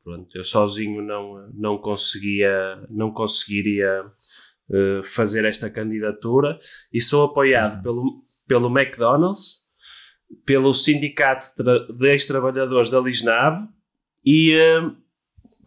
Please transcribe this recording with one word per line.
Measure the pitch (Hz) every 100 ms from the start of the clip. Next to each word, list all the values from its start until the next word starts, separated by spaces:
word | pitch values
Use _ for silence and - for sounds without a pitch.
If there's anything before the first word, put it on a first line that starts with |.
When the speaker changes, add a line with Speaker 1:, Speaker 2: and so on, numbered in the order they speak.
Speaker 1:
Pronto, | - 85 90 92
eu |
sozinho | 92 110 104 101 107 104
não, | 104 104 101 98 101
não | 104 107 104
conseguia, | 107 101 - 98 101 101 98 95 95 95 101
não | 107 107
conseguiria, | 107 107 - - 101 101 101 98 95 98 _ _ - - _ -
eh, | 98 98 98
fazer | 95 - 107 110
esta | 107 107 107
candidatura | 107 110 107 107 104 113 127 147 147 - - -
e | 117
sou | - 147
apoiado | 147 143 139 123 107 101
Speaker 2:
Uhum. |
Speaker 1:
pelo, | 101 117 127 - _ _ -
pelo | 123 120 127
McDonald's, | 135 - 117 143 180 202 - - _ _ - - - _ _ -
pelo | - 135 135
Sindicato | 131 - 147 147 - 139 131 - -
Tra-, | 123 123 -
de | 120 135
Ex-Trabalhadores | 143 - 135 131 131 131 127 113
da | 127
Lisnab | 127 120 117 117 139 165 214 _ _ _ _ _
e, | 135 156 160
eh, | 160 160 165 165 - _ _ _ _ _ _